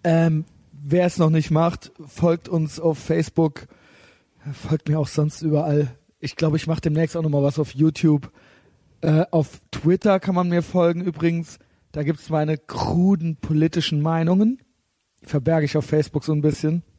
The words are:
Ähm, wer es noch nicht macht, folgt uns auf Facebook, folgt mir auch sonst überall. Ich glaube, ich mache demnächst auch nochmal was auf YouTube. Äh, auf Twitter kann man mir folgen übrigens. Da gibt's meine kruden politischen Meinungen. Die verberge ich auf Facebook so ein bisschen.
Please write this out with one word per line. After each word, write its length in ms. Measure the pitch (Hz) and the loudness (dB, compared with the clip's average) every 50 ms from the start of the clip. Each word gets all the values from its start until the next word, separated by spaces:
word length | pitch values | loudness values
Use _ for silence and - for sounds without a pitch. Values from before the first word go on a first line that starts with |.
| - | 2
Ähm, 380 | 170 165 165 165 165 156 156 160 _ _ _ _ _ | 2 2 4 4 2 2 0 -4 _ _ _ _ _
wer 360 | - 143 147 143 156 180 180 | -20 -16 -4 0 2 2 2
es 100 | 180 - | 2 2
noch 140 | - 170 156 | 2 2 4
nicht 200 | 160 160 151 - | 4 2 0 2
macht, 400 | 156 156 165 170 180 - - - _ - 156 | 2 2 2 2 -2 -6 -16 -20 _ -20 -20
folgt 400 | 139 - - 170 175 170 165 _ - | -20 -4 0 2 2 2 0 _ -4
uns 280 | 175 165 160 147 - 160 | -2 -2 -2 -4 -6 -2
auf 200 | 165 165 156 131 | -2 -2 -2 -2
Facebook, 680 | - - 160 170 160 - _ - 165 156 - - - - - _ _ _ _ _ _ _ _ _ _ _ _ _ - 147 | -4 -2 -2 -2 -2 -2 _ 0 0 0 0 -6 -20 -20 -20 _ _ _ _ _ _ _ _ _ _ _ _ _ -14 -14
folgt 340 | 139 - - - 156 151 _ - | -12 -12 -4 -4 -4 -2 _ -2
mir 80 | 147 160 | 0 0
auch 80 | 143 - | 0 -2
sonst 320 | - 151 151 151 - - | 0 -2 -2 -2 -2 -4
überall. 560 | 160 160 151 147 156 156 147 147 143 127 - _ _ _ _ _ | -2 0 0 0 2 2 2 0 0 -2 -6 _ _ _ _ _
Ich 160 | - 139 - | -12 -10 -4
glaube, 220 | - 170 160 147 160 | -2 0 0 0 0
ich 80 | - | -2
mache 160 | 160 160 - | -2 -4 -2
demnächst 340 | - 165 151 156 165 151 - | -2 -2 0 0 0 -2 -2
auch 60 | 170 | -4
nochmal 200 | 160 156 143 143 | -2 0 0 2
was 160 | 139 143 - 156 | 2 2 0 -2
auf 160 | 151 - - | -4 -4 0
YouTube. 560 | 135 156 160 147 - - 160 151 143 - - _ _ _ _ _ _ _ _ _ _ _ _ _ _ | 2 2 2 2 2 2 2 2 2 -2 -8 _ _ _ _ _ _ _ _ _ _ _ _ _ _
Äh, 240 | - 156 156 156 175 - | 0 2 2 2 2 2
auf 300 | - 160 143 - - - _ _ | 0 0 0 -2 -8 -20 _ _
Twitter 500 | - - - 156 180 185 - 214 190 185 | -14 -2 0 0 0 2 2 2 2 2
kann 140 | - 190 185 | 0 0 0
man 160 | 175 180 175 | 0 0 0
mir 120 | 175 175 | 0 0
folgen 380 | 160 - - 180 170 170 170 170 | -2 0 0 2 2 2 2 0
übrigens. 560 | 180 180 151 147 165 170 170 165 160 - - _ _ _ _ _ _ _ | -4 -6 -4 -2 -2 0 0 -2 -6 -10 -16 _ _ _ _ _ _ _
Da 100 | - 151 | -8 -4
gibt's 260 | 147 147 160 147 - - | -4 -4 -4 -4 -4 -2
meine 300 | 160 151 151 151 156 143 | -2 0 0 0 -2 -6
kruden 760 | _ - - - - - - 170 180 190 196 165 160 165 156 | _ -12 -8 -4 -4 0 0 2 4 4 2 2 0 -6 -6
politischen 680 | _ - - 156 151 156 165 - 170 151 - 156 147 | _ -4 -2 2 2 2 2 0 -2 -4 -2 -2 -2
Meinungen. 560 | 147 165 165 165 160 165 180 190 214 226 262 - _ _ _ _ _ _ _ _ _ _ _ _ | 0 0 0 0 2 2 2 4 2 2 0 -2 _ _ _ _ _ _ _ _ _ _ _ _
Die 40 | _ | _
verberge 380 | - - 143 120 156 165 160 151 | -4 -4 -2 0 2 2 2 0
ich 120 | 139 - 151 | 0 -2 -2
auf 80 | - | -2
Facebook 380 | - 151 156 147 - - 147 - | 0 0 0 0 0 -4 -6 -2
so 80 | - 156 | -2 -2
ein 80 | 151 | 2
bisschen. 400 | 143 151 147 - - 156 160 170 - _ _ | 2 0 0 0 -2 -2 -2 -2 -6 _ _